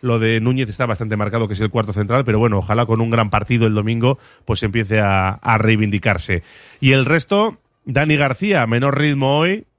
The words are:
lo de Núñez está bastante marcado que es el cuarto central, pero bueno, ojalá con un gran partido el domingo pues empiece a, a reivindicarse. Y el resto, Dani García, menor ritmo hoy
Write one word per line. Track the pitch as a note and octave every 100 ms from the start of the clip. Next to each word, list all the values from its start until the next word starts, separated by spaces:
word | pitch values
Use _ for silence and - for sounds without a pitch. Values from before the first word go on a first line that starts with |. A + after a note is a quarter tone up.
lo | B2+ A#2
de | A2+ A2+
Núñez | A#2 B2+ A#2+
está | - B2
bastante | G#2 A2 G#2
marcado | G#2 A#2 G#2+
que |
es | G2+
el | G#2+
cuarto | A#2 G#2+
central, | G#2 G2+ B2 B2
pero | G#2+
bueno, | A#2 G2+
ojalá | F2+ G#2+ A#2
con | A2+
un | A2+
gran | A#2 G#2+
partido | G#2 G#2+ A#2+ A2+
el | G#2+
domingo | G#2 A#2 A#2+ C#3 - _ -
pues | G#2+
empiece | A2 A2 G2+ A2
a, | G2+ G2 F#2+
a | G2 - A2
reivindicarse. | A2 A2 G#2+ G2+ - F2+ - F2+ - - - -
Y | C3+
el | C3+ B2+
resto, | D#3+ - G3+ A3 - _ _ -
Dani | C3 D3+ D3+
García, | C#3+ B2+ G#3 F#3 A2+
menor | A#2 C#3 C#3
ritmo | D3+ C#3 C3+ C#3+
hoy | E3+ G3+ -